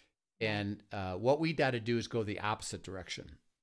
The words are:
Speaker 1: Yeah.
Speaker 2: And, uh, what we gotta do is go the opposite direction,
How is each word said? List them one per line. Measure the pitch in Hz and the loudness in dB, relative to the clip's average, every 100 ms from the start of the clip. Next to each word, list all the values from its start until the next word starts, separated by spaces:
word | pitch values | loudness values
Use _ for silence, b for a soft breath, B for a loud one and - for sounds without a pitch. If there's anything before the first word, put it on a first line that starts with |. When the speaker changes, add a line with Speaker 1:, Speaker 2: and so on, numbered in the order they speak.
| B B _ - | B B _ -4
Speaker 1:
Yeah. | 110 104 | 0 0
Speaker 2:
And, | 101 104 - | 0 -4 -6
uh, | 104 92 | -4 -4
what | 92 120 151 | 0 4 4
we | 165 | 4
gotta | 156 135 120 | 4 4 2
do | 110 117 | 2 0
is | - | 2
go | 117 | -2
the | 107 95 | -2 0
opposite | 104 110 - 92 | 0 -2 -4 -8
direction, | - 95 87 - 92 - _ _ | -8 -10 -8 -10 -12 -18 _ _